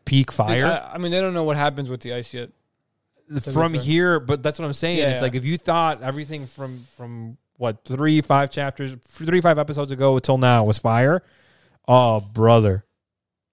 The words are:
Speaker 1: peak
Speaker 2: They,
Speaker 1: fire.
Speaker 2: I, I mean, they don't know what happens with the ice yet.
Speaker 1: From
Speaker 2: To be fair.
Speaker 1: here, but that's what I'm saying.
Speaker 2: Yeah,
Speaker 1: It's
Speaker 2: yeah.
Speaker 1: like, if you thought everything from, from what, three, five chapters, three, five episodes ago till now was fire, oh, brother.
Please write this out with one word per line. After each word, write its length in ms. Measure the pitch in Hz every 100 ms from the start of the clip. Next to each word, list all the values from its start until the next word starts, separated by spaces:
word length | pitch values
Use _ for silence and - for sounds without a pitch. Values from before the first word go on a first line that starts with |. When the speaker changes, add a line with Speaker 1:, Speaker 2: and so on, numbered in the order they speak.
Speaker 1:
peak 260 | - 135 135
Speaker 2:
They, 60 | -
Speaker 1:
fire. 300 | 107 120 139
Speaker 2:
I, 280 | 165 62
I 40 | 170
mean, 140 | 175
they 80 | 180
don't 140 | 190
know 100 | 175
what 120 | 156 147
happens 340 | 147 143 135
with 100 | 123
the 140 | 123
ice 180 | 123 120
yet. 160 | 123 - _ _ _ _ _ _ _ - 147
Speaker 1:
From 300 | 123 135 165
Speaker 2:
To 40 | 160
be 0 |
fair. 60 |
Speaker 1:
here, 360 | 131 160 180 165
but 220 | 127 147
that's 160 | 151 147
what 60 |
I'm 80 | 160
saying. 260 | 139 165 170
Speaker 2:
Yeah, 120 | 143
Speaker 1:
It's 80 | 127
Speaker 2:
yeah. 40 |
Speaker 1:
like, 120 | 127
if 100 | 127
you 140 | 127 170
thought 440 | - 165 160 139
everything 440 | 131 139 147 156 131
from, 400 | - 135 127 123 -
from 400 | 120 120 113 120 _ -
what, 260 | 123 110
three, 360 | - 127 151 156
five 280 | 135 139 139
chapters, 440 | - 139 - 135 127 _
three, 320 | - 160 180
five 180 | 170 151
episodes 340 | 147 147 143
ago 260 | 135 135 131
till 180 | - 135
now 260 | 127 120
was 140 | 107 107
fire, 440 | 117 113 131 180 - _ _ _ _ _ -
oh, 340 | 123 123 110
brother. 640 | 101 110 113 117 107 95 - _ _ _ _ _ _